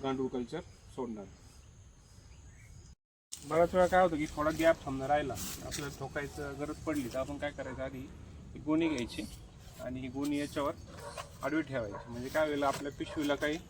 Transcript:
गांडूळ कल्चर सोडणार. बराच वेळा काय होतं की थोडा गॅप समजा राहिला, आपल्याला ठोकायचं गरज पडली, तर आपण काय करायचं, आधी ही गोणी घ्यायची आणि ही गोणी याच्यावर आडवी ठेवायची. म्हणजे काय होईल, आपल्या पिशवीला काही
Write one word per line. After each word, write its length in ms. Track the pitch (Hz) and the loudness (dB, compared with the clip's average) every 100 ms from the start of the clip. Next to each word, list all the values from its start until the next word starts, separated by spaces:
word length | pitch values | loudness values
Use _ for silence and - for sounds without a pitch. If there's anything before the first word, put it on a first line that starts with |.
गांडूळ 240 | 135 135 131 | 0 0 0
कल्चर 320 | 123 117 156 - - - - | 0 -4 -6 -8 -18 -16 -6
सोडणार. 300 | 123 107 98 - - - - - - - - - - - - - - - - - _ _ _ - 139 | -6 -6 -10 -16 -20 -20 -20 -20 -20 -20 -20 -20 -20 -20 -20 -20 -18 -18 -18 -20 _ _ _ -12 2
बराच 280 | 160 170 | 6 8
वेळा 140 | 185 180 | 8 8
काय 160 | 185 | 8
होतं 120 | 185 156 | 8 6
की 100 | 151 | 0
थोडा 240 | 156 151 156 | 2 0 6
गॅप 260 | 165 160 147 | 6 6 2
समजा 220 | 135 135 | -4 2
राहिला, 260 | 147 143 104 90 - - | 2 2 -4 -6 -8 -8
आपल्याला 300 | - 143 139 | -6 -6 -6
ठोकायचं 540 | 135 156 143 - 143 135 | -6 -4 -6 -6 -6 -4
गरज 160 | 147 151 | -6 -4
पडली, 340 | - 147 123 | -2 0 0
तर 60 | 127 | -2
आपण 180 | 135 143 | -4 -2
काय 140 | 147 | -4
करायचं, 320 | 143 131 127 | -4 -8 -4
आधी 260 | 131 131 131 - - - - | -6 -6 -10 -12 -14 -14 -14
ही 60 | 127 | -8
गोणी 300 | 127 156 165 | 2 4 4
घ्यायची 320 | 143 113 - 107 - - - - - | 2 -2 -4 -6 -8 -16 -18 -18 -10
आणि 200 | 123 127 | -6 -6
ही 80 | 131 | -6
गोणी 320 | 131 143 147 | -2 0 0
याच्यावर 320 | 147 156 143 - - - - - - - | 0 0 -2 -2 -10 -12 -10 -10 -12 -6
आडवी 180 | 139 151 | 0 0
ठेवायची. 500 | 143 131 107 98 123 | 0 -2 -2 -6 -8
म्हणजे 180 | 120 127 | -6 -2
काय 180 | 156 156 | 2 2
होईल, 160 | 143 | 4
आपल्या 280 | 143 135 143 | 2 2 -4
पिशवीला 440 | - 160 - 147 143 | -6 -6 -2 0 2
काही 240 | 151 160 | 2 -2